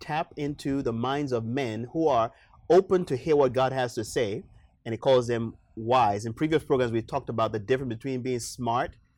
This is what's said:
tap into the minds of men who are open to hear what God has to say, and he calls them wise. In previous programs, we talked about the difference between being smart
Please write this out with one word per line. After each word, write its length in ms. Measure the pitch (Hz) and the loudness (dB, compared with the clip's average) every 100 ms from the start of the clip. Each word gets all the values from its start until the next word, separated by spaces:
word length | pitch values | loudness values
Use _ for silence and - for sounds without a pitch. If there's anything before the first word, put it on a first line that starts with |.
tap 320 | - 151 170 - | -6 -6 -6 -6
into 460 | 147 147 147 139 | -6 -4 -4 -2
the 100 | 127 | -2
minds 400 | 113 123 139 143 | -2 -2 -2 -2
of 120 | 120 | -2
men 440 | 113 127 - 113 120 | -2 -4 -4 -4 -6
who 140 | 165 156 | -2 2
are 240 | 120 113 - _ _ - | 2 0 -4 _ _ 4
open 360 | 175 190 185 175 | 4 6 2 0
to 100 | 127 | -4
hear 180 | 160 147 | 2 4
what 160 | 135 | 4
God 180 | 123 131 | 4 0
has 220 | 131 123 | 0 -2
to 100 | - | -4
say, 400 | 107 143 107 117 - - _ _ | -4 -2 -2 -4 -10 -20 _ _
and 80 | 117 | -8
he 60 | 113 | -2
calls 280 | 139 131 120 | 4 4 4
them 280 | 117 117 - _ | -2 -4 -8 _
wise. 520 | - 113 127 110 104 113 | -8 2 4 4 2 -4
In 60 | |
previous 280 | 113 156 156 | -4 0 0
programs, 280 | - 135 123 | 2 2 2
we 80 | 113 | -2
talked 300 | 113 143 - | -2 -6 -4
about 220 | 113 110 | -2 -2
the 60 | 110 | -2
difference 300 | 98 131 135 | 0 0 0
between 260 | 113 139 127 | -8 -6 -6
being 180 | 123 123 | -4 -4
smart 560 | - - 120 117 165 - _ | -6 -6 -2 -2 -2 -8 _